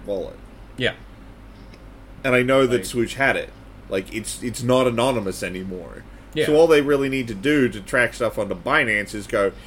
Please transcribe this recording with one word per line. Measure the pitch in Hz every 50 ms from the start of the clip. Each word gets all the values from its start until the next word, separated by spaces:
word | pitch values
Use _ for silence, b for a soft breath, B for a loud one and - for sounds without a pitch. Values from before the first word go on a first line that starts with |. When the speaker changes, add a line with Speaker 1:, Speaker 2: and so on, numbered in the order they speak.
| -
Speaker 1:
wallet. | 101 101 95 82 - - - - - - - - - - -
Speaker 2:
Yeah. | 127 107 - - - - - - - - - - - - - - - - - - - - - - - - - - -
Speaker 1:
And | 135 127
I | 123
know | 123 127 135 135 135
that | 123 123 117
Speaker 2:
Like | 92
Speaker 1:
Swoosh | - - 123 113 98 -
had | 131 139 131 113
it. | 90 71 - - - - - - - - -
Like, | 98 98 95 - 87
it's, | 110 104 - - -
it's | - 123 110 - 120
not | 120 127 127 131 127
anonymous | 117 113 120 135 131 117 101 95 90 - 98
anymore. | 90 90 92 92 95 92 90 85 65 50 90 - - B B B B B
Speaker 2:
Yeah. | 151 151 151
Speaker 1:
So | 151
all | 156 165 165
they | 160 147
really | 143 139 147 139 139 135
need | 135 135 127 117
to | 110
do | 95 95 139 151 147 131 120
to | - 107
track | 92 - - 123 120 113 -
stuff | - 120 110 - -
onto | 104 98 98
Binance | 87 85 120 139 156 139 113 107 104 101 - -
is | 107 98 -
go, | - 107 98 95 - B B